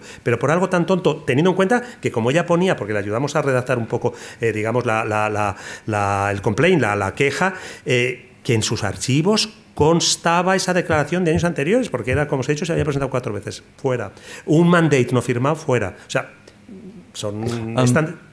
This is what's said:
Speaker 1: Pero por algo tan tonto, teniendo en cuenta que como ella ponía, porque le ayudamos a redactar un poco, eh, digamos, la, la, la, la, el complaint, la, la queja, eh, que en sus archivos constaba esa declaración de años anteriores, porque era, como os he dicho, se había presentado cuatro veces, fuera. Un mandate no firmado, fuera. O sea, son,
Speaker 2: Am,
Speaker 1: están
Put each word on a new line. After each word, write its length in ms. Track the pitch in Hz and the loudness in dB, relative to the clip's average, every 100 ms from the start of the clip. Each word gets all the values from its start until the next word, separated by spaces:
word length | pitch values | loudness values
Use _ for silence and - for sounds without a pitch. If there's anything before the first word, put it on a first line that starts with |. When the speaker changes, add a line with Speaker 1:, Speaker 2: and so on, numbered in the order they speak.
| - - | -10 -6
Speaker 1:
Pero 160 | - 120 | -2 0
por 100 | 135 | 2
algo 200 | 170 185 | 2 2
tan 180 | 180 165 | 0 2
tonto, 300 | 185 156 - - | 2 2 0 0
teniendo 240 | 127 180 | 2 4
en 40 | 180 | 2
cuenta 280 | 190 240 240 - | 2 0 -2 -6
que 100 | 123 | -4
como 200 | 117 113 | 0 0
ella 160 | 151 165 | 0 2
ponía, 280 | 170 185 165 | 2 2 0
porque 180 | 101 | -2
le 60 | 104 | -2
ayudamos 360 | 101 107 143 156 | -2 -2 -2 0
a 60 | |
redactar 340 | 139 127 123 123 | 0 0 0 -2
un 80 | 113 | -2
poco, 280 | 123 120 - - - | -2 -4 -6 -12 -4
eh, 100 | 117 | -2
digamos, 340 | 107 107 123 117 | 0 0 0 0
la, 200 | 110 113 | 0 0
la, 240 | 107 107 | 0 0
la, 280 | 107 104 95 - - - | 0 -2 -4 -10 -12 -4
la, 440 | 104 101 101 101 | 0 0 2 0
el 100 | 98 | 0
complaint, 400 | 113 101 160 185 | -2 2 4 4
la, 140 | 113 104 | 2 0
la 180 | 98 | -2
queja, 400 | - 139 139 185 190 - - - | 0 0 2 -2 -2 -10 -12 -2
eh, 440 | 127 123 127 - - | 0 0 -4 -14 -12
que 120 | - 117 | -2 0
en 80 | |
sus 200 | 104 110 | 0 -2
archivos 680 | 101 92 - 131 165 214 214 - - - | -4 -4 0 0 2 2 0 -6 -16 0
constaba 800 | 151 170 - - 170 170 180 190 | 2 4 2 0 0 2 2 0
esa 180 | 190 | 0
declaración 500 | 180 175 156 147 175 | -2 0 0 0 0
de 80 | 175 | 2
años 120 | 165 | 2
anteriores, 460 | 170 147 143 240 233 | 0 0 0 0 0
porque 220 | 123 113 | -4 -2
era, 160 | 135 147 | -2 0
como 120 | 139 | -2
os 100 | 123 | -2
he 40 | |
dicho, 120 | 147 156 | -2 -2
se 60 | |
había 140 | 156 147 | -2 0
presentado 260 | 139 135 | -2 -2
cuatro 200 | 127 120 | -2 -4
veces, 300 | 101 104 98 - - | -6 -8 -12 -16 -6
fuera. 360 | 135 123 98 - - - - | -2 -2 -4 -12 -18 -12 0
Un 220 | 156 170 | 4 6
mandate 400 | 175 165 143 123 | 6 4 4 4
no 100 | 139 | 0
firmado, 340 | 117 120 135 156 | 0 0 0 -2
fuera. 420 | - 120 98 - - | 0 0 -2 -6 -8
O 20 | |
sea, 220 | 135 - - - - - 190 185 190 - | -6 -6 -12 -20 -20 -20 -20 -18 -20 -18
son, 300 | - 107 104 113 117 113 117 | -10 -8 -6 -6 -6 -4 0
Speaker 2:
Am, 80 | 127 | 2
Speaker 1:
están 400 | 127 160 170 - | 2 0 -4 -18